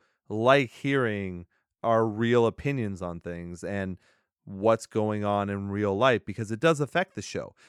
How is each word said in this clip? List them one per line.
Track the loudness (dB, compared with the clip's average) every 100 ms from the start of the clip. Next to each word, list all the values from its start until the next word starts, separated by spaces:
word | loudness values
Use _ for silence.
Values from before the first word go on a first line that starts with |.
| _ _ -8
like | 0 4 4 2
hearing | -4 -2 0 0 -2 -6 -8 -14 _ _ _
our | 2 4 2
real | 2 4 6 4
opinions | 2 -4 -2 -4 -6
on | -8 -8
things | -10 -10 -10 -8
and | -6 -4 -4 -8 _ _ _ _
what's | -16 0 2 2 0
going | -2 -2 -2
on | 0 0 0
in | -4 -4
real | -2 0 2
life, | 2 2 -2
because | -8 -6
it | 0
does | 2 2
affect | 0 -2 -4 -8
the |
show. | -8 -8 -10 -14